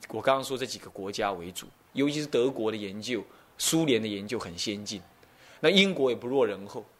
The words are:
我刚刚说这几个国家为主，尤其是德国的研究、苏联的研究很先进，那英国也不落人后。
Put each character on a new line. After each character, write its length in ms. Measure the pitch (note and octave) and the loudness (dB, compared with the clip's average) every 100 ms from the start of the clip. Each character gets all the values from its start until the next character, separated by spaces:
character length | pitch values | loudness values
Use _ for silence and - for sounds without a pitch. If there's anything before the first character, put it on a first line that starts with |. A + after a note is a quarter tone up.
| - | -8
我 140 | A2 | -2
刚 140 | A#2+ C3+ | 2 2
刚 80 | |
说 120 | C3 B2+ | 0 -4
这 80 | |
几 140 | B2 G2 | -6 -8
个 100 | G2 | -12
国 220 | - F#2+ | -10 -6
家 220 | G2+ G#2 | -2 -2
为 180 | F#2 F2 | -2 -6
主， 160 | F2+ - - _ | -10 -14 -18 _
尤 140 | C3 C#3+ | 0 0
其 120 | D3 | 0
是 60 | D3 | 0
德 220 | B2+ C3 | 2 2
国 220 | C3 A2 | 2 -2
的 60 | G#2+ | -2
研 260 | G2+ G#2 | -6 -8
究、 220 | G#2+ A#2 - - - - | -4 -4 -6 -14 -20 -4
苏 260 | - E3 | 0 2
联 160 | D#3+ A2+ | 4 4
的 60 | A2 | 2
研 200 | G2+ G#2 | -4 -6
究 120 | A#2 | -6
很 180 | G2 F2 | -6 -6
先 280 | - G#2 | -4 -4
进， 180 | G#2 G2+ - _ - - - - | -6 -10 -12 _ -20 -20 -20 0
那 100 | D#3 | 4
英 240 | F#3+ G3 | 6 6
国 180 | D#3+ B2+ | 4 2
也 60 | A2 | 0
不 120 | A#2+ | 0
落 180 | C#3 A2+ | 2 2
人 180 | G2 G2+ | 0 -8
后。 160 | B2 - _ | -14 -14 _